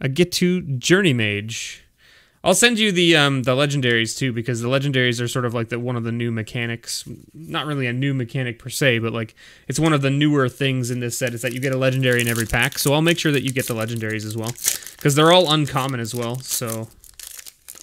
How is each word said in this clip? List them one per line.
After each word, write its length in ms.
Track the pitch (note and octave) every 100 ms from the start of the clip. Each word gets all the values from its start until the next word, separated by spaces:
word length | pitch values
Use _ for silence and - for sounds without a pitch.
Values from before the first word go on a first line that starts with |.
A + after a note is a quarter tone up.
a 80 | C#3+
Gitu 680 | C3+ F3 - F3+ F3+ C#3 B2+
Journey 340 | - F#3 F#3
Mage. 720 | A#2+ G#2+ G#2 A2 A2 - - _ _ _ _ _ _
I'll 100 | -
send 240 | F#3+ A#3+ A3
you 140 | G#3+
the, 240 | F3 E3+ D#3+
um, 280 | C#3+ C3+
the 120 | B2+ B2+
legendaries 640 | C#3+ C#3+ B2 A#2 A2+ -
too, 160 | C3+
because 260 | A#2 A2+ A#2
the 80 | A#2+
legendaries 540 | C#3 C#3+ C3 B2 A#2+
are 80 | A#2+
sort 160 | C3+ A#2+
of 80 |
like 160 | A#2 A2+
the, 100 | A#2+
one 160 | B2 A#2+
of 80 |
the 80 | A#2
new 180 | A#2 A#2
mechanics. 800 | A2+ G#2+ B2 A#2 A#2 - - - B1+ -
Not 340 | - D#3+ D#3 D3
really 200 | C#3+ B2
a 60 |
new 200 | B2 C#3
mechanic 460 | C3+ A#2 C#3 B2 A#2
per 80 | B2
se, 320 | - C#3 A#2
but, 140 | A2+
like, 200 | A#2 A2+ - - - -
it's 100 | C3+
one 140 | D#3+
of 80 | D3
the 80 | C3+
newer 400 | C#3 D3 D3 B2
things 420 | - C3+ C3 A#2+
in 80 | B2
this 180 | A#2+ -
set 160 | B2
is 80 | A#2
that 120 | B2+
you 80 | B2
get 100 | C#3
a 60 | C3
legendary 420 | C3 C3 B2+ A#2+
in 80 | A#2
every 200 | A#2 A2
pack. 300 | B2 C3 -
So 120 | C#3+
I'll 100 | D3
make 180 | E3 E3
sure 120 | D#3+
that 120 | C#3
you 80 | C3+
get 160 | B2+ B2
the 80 | A2+
legendaries 500 | A2 A#2 A2 G#2+ G#2+
as 100 | A2+
well, 160 | A2 - - - - -
'cause 180 | C#3+ C#3
they're 160 | D#3+
all 220 | F3+ D#3
uncommon 480 | D#3 D3 C#3 C3+ B2
as 120 | A2
well. 260 | A#2+ A#2 C3
So 500 | - - A#2+ A2+ A2 - - - - - - - - -